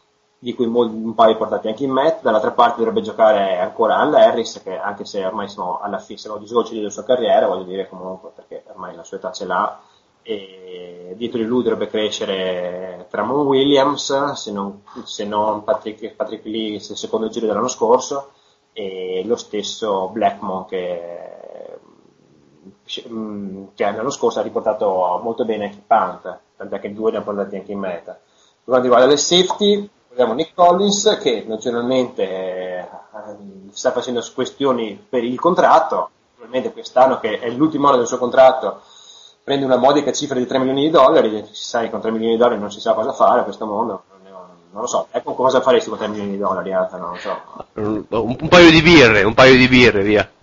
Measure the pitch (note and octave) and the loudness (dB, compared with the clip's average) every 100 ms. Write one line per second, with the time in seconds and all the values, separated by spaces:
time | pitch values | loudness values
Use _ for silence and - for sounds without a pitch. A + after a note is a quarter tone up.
0 | _ _ _ _ A#2+ A#2 A#2 A#2+ A#2 A2 | _ _ _ _ -8 -4 0 2 0 -2
1 | A2+ A2 A2 A2 G#2 G#2 G#2+ G#2+ C3+ C3 | -4 2 4 4 -2 -4 -4 -4 -2 0
2 | D3+ - C3+ - B2+ A#2+ A#2+ A#2 A2+ G#2 | 0 0 0 0 0 2 2 2 -2 -2
3 | G#2 - A2 G#2 G2 F2+ F2+ - F2+ G2+ | -4 2 4 4 2 -2 -4 0 0 2
4 | C#3 C#3 A2 A#2 A2+ G2+ F#2+ F#2 G2+ G2+ | 2 6 4 4 -4 -8 -12 -10 -8 -10
5 | G2+ G2+ F#2+ A2 G2 G2+ F2+ F2 G#2 F#2+ | -10 -6 -6 -6 -8 -8 -8 -8 -8 -10
6 | - G#2 A2 G#2 G#2 A#2 G#2+ A2+ G#2 G#2+ | -10 -16 -14 -14 -4 -2 -2 -4 -8 -8
7 | G#2 B2 G#2+ F#2+ G#2 F#2 F2+ F#2+ F#2 F#2 | -2 0 2 4 2 0 -6 -8 -10 -12
8 | F#2 F2+ E2 - - D#2 - F#2+ F2+ F2 | -14 -14 -16 -20 -18 -18 -18 -16 -16 -16
9 | - G2 F2+ - F#2 F2+ G#2 - _ _ | -14 -12 -10 -10 -4 -2 -2 -6 _ _
10 | _ _ A#2 G#2 F#2+ F#2+ F#2 F2+ F2 F2 | _ _ -10 -10 -12 -20 -18 -16 -16 -16
11 | F2+ G2 A#2 A#2+ A2+ B2 A2+ G#2 G#2+ G#2+ | -16 -10 -6 -4 -2 0 0 -2 -4 -2
12 | G#2+ - G2+ F#2+ F#2 F2+ F2+ F2+ F#2 F2+ | -4 -4 -4 -4 -4 -4 -6 -8 -12 -14
13 | - G#2 A2 C#3 C#3 C3+ C#3 C#3+ C#3 C#3+ | -10 -6 -2 0 2 2 4 4 2 0
14 | - C#3 C#3+ - A2 G2+ G2 G2+ - B2+ | -2 -2 -2 -6 -8 -8 -8 -10 -18 -18
15 | B2 - G#2 G#2+ G#2+ G#2 G#2+ G#2+ A2 G2+ | -14 -10 -4 -2 -2 -2 -2 -4 -4 -12
16 | A2 - G#2+ A2 A2 A2 A2 G2+ - G2+ | -12 -10 -8 -10 -8 -6 -6 -8 -10 -12
17 | A2 A2+ A2 A#2 A2 - B2 - A2+ B2+ | -6 -4 -4 -4 -2 -2 -2 -2 2 2
18 | - C#3 - _ _ _ _ A2+ F#2+ F#2+ | 0 -8 -10 _ _ _ _ -12 -10 -8
19 | F#2 F#2 G2+ A#2+ - G#2 G2+ - A2 F#2+ | -6 -6 -4 -6 -6 -8 -8 -6 -4 -2
20 | F#2 A2 G2+ G2 G2+ F#2 F#2 F#2 F2+ F2 | -4 -2 -2 -2 -8 -8 -8 -8 -6 -8
21 | E2+ E2+ - G1+ G1+ G1+ G1+ G1+ G1+ G1+ | -10 -14 -16 -18 -20 -18 -18 -20 _ _
22 | G1+ _ _ _ _ D2+ F#2 _ - - | _ _ _ _ _ _ -20 _ -16 -14
23 | - A2+ A2 G#2 G2 F#2+ F#2+ - G2+ G#2+ | -12 -10 -10 -10 -10 -12 -12 -6 -4 -4
24 | B2+ C#3 A#2 A2+ A2 A#2 A2 G#2 G#2 F#2 | -6 -2 -2 -2 -4 -4 -2 0 0 0
25 | F2 F2+ A#2 A2+ A2 G#2+ G2+ - - A2 | 0 -2 -4 -4 -4 -4 -6 -8 0 2
26 | F#2 F2 F#2 E2+ _ - F#2+ G2 G#2 G#2 | 2 -6 -12 -14 _ -18 -12 -10 -10 -4
27 | A2 - G2+ G2+ G2 G2 - G2+ F#2+ E2+ | -2 -2 -4 -6 -6 -8 -10 -8 -8 -8
28 | - - _ _ _ _ - B2+ B2 A#2+ | -12 -20 _ _ _ _ 0 2 4 6
29 | C3 D3 - F3+ F#3 - G3+ G3+ G3+ _ | 6 4 2 2 0 0 0 0 -2 _
30 | _ B2 A3+ - D#3+ - F3 F3+ G3+ F#3+ | _ -2 0 0 -4 2 4 4 2 2
31 | G#3+ - C#3 A2 A2+ A2 B2+ A#2 A#2+ C3 | 0 0 0 -2 -4 -8 -4 -4 0 0
32 | A#2+ - F#2+ F#2+ F#2 F#2 F#2 F2+ - F#2+ | -2 -4 -6 -6 -6 -8 -8 -8 -10 -16
33 | - G#2+ G#2+ G2+ G2+ F#2+ G2 - C3 B2 | -20 -18 -16 -16 -18 -20 -18 -4 -2 -2
34 | B2+ A#2+ A2+ - B2 - C#3 A#2+ A2 G2 | -4 -6 -6 -6 -6 -2 -2 0 -4 -10
35 | _ B2+ A#2+ B2 E3+ F3+ B2 D#3 - F#2+ | _ -4 -4 0 0 4 4 4 2 -2
36 | D#2+ _ _ _ A#2 B2 A2 - - B2 | -6 _ _ _ -8 -6 -6 -8 -2 4
37 | C3 A#2+ A2 G#2 A#2+ B2 D#3 D3 C#3+ B2+ | 4 2 -4 -4 -4 0 0 2 2 2
38 | A#2 B2 B2 A#2 C3 B2 G#2 - - - | 0 -2 0 6 6 6 -2 -8 -16 -20
39 | - - - _ - C#3 C3+ B2 C3 D3+ | -20 -20 -20 _ -4 -2 2 4 4 4
40 | C#3+ - D3 B2+ A#2+ C3 C3 C3+ D3+ D#3+ | 0 -4 -4 -4 -2 0 0 0 2 6
41 | C3+ D#3+ A#2 G#2+ G2+ - - A#2+ A2+ G#2 | 6 4 0 -4 -10 -14 -8 -6 -4 -6
42 | A2 A2+ A2+ A2+ A#2+ G#2+ G2+ - A2+ A2 | -4 -2 0 2 2 0 -6 -6 -2 -2
43 | C3 C3+ G#2 A#2+ G#2 G2 A2 G#2 A#2 F#2+ | -2 2 4 4 0 -6 -6 -4 -4 -6
44 | _ F#2+ F#2+ F#2+ F2+ F2 E2+ G2 B2 A2 | _ _ -20 -20 -20 -20 _ -10 -4 -4
45 | - A#2+ - B2 B2+ C3 C3+ A#2 - G#2 | -4 -8 -6 -2 2 2 4 2 2 -6
46 | G#2 G#2 G2+ G2 F#2+ F#2 F#2 F#2 F#2 F#2 | -6 -6 -6 -4 -4 -4 -2 -2 -2 -6
47 | F2 F2+ G2+ - - - - - G#2+ G#2+ | -10 -10 -8 -10 -12 -20 -16 -8 -6 -6
48 | - A2 A2+ B2+ D#3+ F3+ E3+ D#3+ D#3 E3+ | -4 -4 -4 -4 6 8 10 8 8 10
49 | A#2+ G#2+ G2+ A2+ C3 B2+ B2+ B2+ A#2 G2+ | 10 6 4 8 8 10 8 8 6 4
50 | G2+ G#2 F#2+ _ | 2 2 0 _